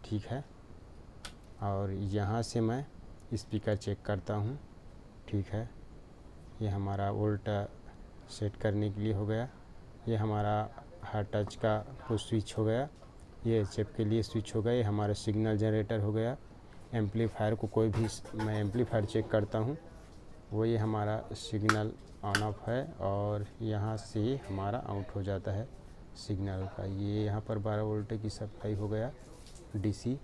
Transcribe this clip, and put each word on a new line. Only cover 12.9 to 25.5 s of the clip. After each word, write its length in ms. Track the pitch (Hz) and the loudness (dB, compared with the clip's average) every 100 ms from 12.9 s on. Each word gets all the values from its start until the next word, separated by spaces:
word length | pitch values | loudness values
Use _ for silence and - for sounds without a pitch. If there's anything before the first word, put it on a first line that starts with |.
| - - - - - | -6 -16 -16 -16 -2
ये 160 | 117 113 | 4 4
एचएफ़ 340 | 101 - 104 | 4 0 0
के 100 | - | 2
लिए 180 | 107 113 | 4 4
switch 320 | 104 113 104 | 4 0 0
हो 60 | 117 | 2
गया। 120 | 113 | 4
ये 100 | 123 | 4
हमारा 300 | 107 104 104 | 4 4 4
signal 420 | 101 - 107 110 107 | 2 2 4 4 6
generator 440 | 110 110 107 110 | 6 4 4 2
हो 100 | 101 | 4
गया। 220 | 107 113 139 - - - - - | 4 2 0 -8 -16 -16 -16 -2
amplifier 600 | 117 104 110 113 - 107 | 2 2 4 2 4 2
को 120 | 110 107 | 4 2
कोई 200 | - 110 | 4 4
भी 180 | 101 113 | 4 2
स-, 280 | - - | 0 -6
मैं 240 | 110 110 107 | -2 2 2
amplifier 460 | 104 120 120 113 | 2 2 4 2
check 240 | 101 113 110 | 4 2 4
करता 280 | 110 104 110 | 4 4 2
हूँ, 180 | 110 151 - - - - - - - | 2 0 -8 -16 -16 -16 -16 -16 -4
वो 140 | 107 | 2
ये 120 | 113 117 | 4 4
हमारा 460 | 110 107 104 107 - | 4 2 2 0 -2
signal 600 | 107 - 110 110 107 107 - - - | -8 -2 2 4 4 0 -4 -14 -6
on 200 | 101 98 | 0 2
off 240 | 107 101 - | 0 -2 0
है। 160 | 123 151 - | 0 -2 -2
और 460 | 98 101 104 104 104 - | 0 0 0 -2 -4 -4
यहाँ 340 | 113 107 107 110 | -2 0 0 -2
से 220 | - 110 110 135 | -2 0 0 0
हमारा 380 | - 98 98 117 | -2 -2 -2 -2
आउट 280 | - 101 92 | -2 -4 -2
हो 60 | 101 | -2
जाता 280 | 95 98 101 | -2 -2 0